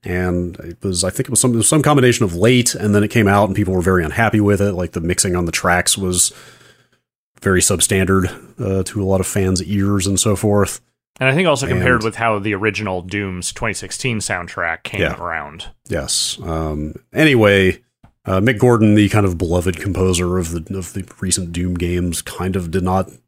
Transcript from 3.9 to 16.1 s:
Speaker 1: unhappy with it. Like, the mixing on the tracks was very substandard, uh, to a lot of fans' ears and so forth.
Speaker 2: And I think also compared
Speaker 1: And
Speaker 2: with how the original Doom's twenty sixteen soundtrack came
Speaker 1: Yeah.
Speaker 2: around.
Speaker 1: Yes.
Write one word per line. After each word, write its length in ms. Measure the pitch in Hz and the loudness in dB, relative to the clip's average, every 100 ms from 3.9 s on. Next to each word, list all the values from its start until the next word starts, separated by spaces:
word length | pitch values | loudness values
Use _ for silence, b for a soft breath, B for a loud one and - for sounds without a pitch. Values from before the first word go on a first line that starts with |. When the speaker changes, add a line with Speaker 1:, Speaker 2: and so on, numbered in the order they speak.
| 92 | 2
Speaker 1:
unhappy 380 | 80 - 110 107 | 2 0 2 4
with 180 | 101 101 | 4 4
it. 140 | 101 | 2
Like, 180 | 90 90 | -2 -4
the 80 | - | -4
mixing 360 | 82 87 101 90 | -4 0 0 0
on 100 | 85 | -2
the 60 | |
tracks 440 | - 92 87 87 - | -2 0 2 2 -2
was 360 | 95 90 - B B B B B B B _ _ _ _ | -2 0 -2 B B B B B B B _ _ _ _
very 200 | - 92 | 0 2
substandard, 680 | - 90 - 98 92 95 90 B B - | 2 0 0 0 2 2 0 B B -8
uh, 240 | 104 95 | -4 -2
to 180 | 92 - | -4 -4
a 40 | 95 | 0
lot 160 | 95 | 0
of 60 | 92 | 0
fans' 360 | - 95 92 | -2 0 -2
ears 440 | 87 101 98 101 95 | -2 -2 0 0 0
and 120 | 98 | 0
so 160 | - 98 | 0 0
forth. 460 | 107 101 95 - _ _ _ _ | 2 2 0 -4 _ _ _ _
Speaker 2:
And 100 | 131 | 0
I 60 | 139 | 2
think 120 | 185 | 2
also 200 | 139 139 | 0 0
compared 280 | 123 127 123 | 0 2 2
Speaker 1:
And 80 | |
Speaker 2:
with 120 | 110 107 | 0 -2
how 240 | 117 107 | -2 0
the 160 | 101 98 | -2 -2
original 460 | 107 98 107 92 | -2 -2 -4 -6
Doom's 500 | 90 101 98 92 87 | -6 -6 -6 -6 -8
twenty 200 | - 113 | -6 -6
sixteen 460 | 98 95 - 131 113 | -6 -10 -6 -4 -4
soundtrack 640 | - 92 87 - 85 82 | -4 -6 -6 -6 -4 -6
came 180 | - 104 | -8 -4
Speaker 1:
Yeah. 200 | 82 - | -4 -4
Speaker 2:
around. 460 | 87 82 73 78 - - _ | -8 -8 -10 -14 -18 -20 _
Speaker 1:
Yes. 520 | 85 69 | -6 -4